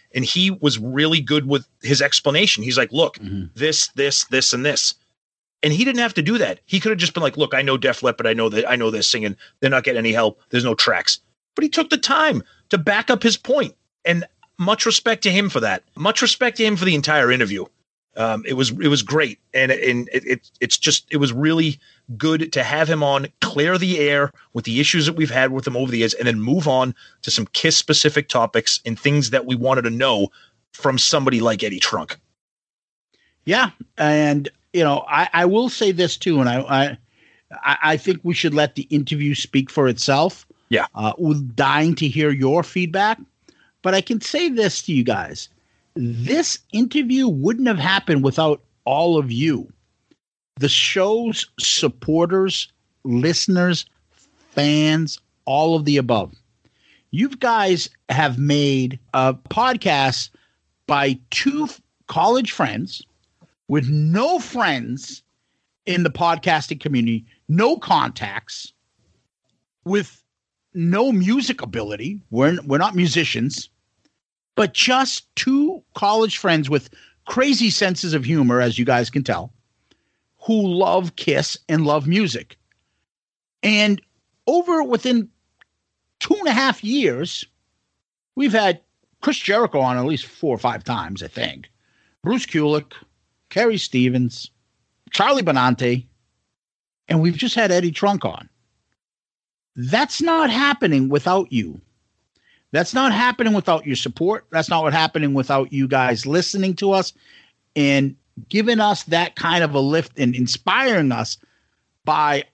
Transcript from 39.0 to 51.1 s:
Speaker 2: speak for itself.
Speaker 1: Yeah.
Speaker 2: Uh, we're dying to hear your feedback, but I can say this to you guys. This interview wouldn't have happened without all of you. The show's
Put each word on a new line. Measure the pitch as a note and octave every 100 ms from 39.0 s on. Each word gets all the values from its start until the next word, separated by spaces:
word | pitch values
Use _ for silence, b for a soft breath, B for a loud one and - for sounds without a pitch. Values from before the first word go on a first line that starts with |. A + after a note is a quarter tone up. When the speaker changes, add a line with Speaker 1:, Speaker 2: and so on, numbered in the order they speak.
| C#3 D3 D3 C#3
Speaker 2:
speak | - C#3 C3+
for | - C3
itself. | A#2+ - C#3 E3+ - - _ -
Speaker 1:
Yeah. | A2+ -
Speaker 2:
Uh, | - G#2+ G#2
we're | E3 D3+ C3+ A2+
dying | C#3 C#3+ D#3+ E3+
to | D#3
hear | B2+ D3+
your | C#3 C3 D#3+
feedback, | E3 F#3+ F3+ F#3 G#3 A3 - _ b b b b
but | F#3
I | F#3+
can | F#3 A3+
say | - D#4 F4
this | A#3+ G#3 -
to | -
you | D3
guys. | A#2+ G2+ F2 E2+ - _ _ _ _ -
This | A#2+ A#2 B2 D4 D#4 - _
interview | G#3 A#3+ D4+ B3 B3+ C4
wouldn't | D3 D3+ A3+ B3
have | G3
happened | D3 G3 - D3
without | C3+ C3 D#3+ D3 _ _ -
all | C#3 E3+ D#3+
of | C3+
you. | A#2 D#3+ B2+ - _ _ _ _ _ _ _ _ -
The | C#3
show's | - - G3 F#3+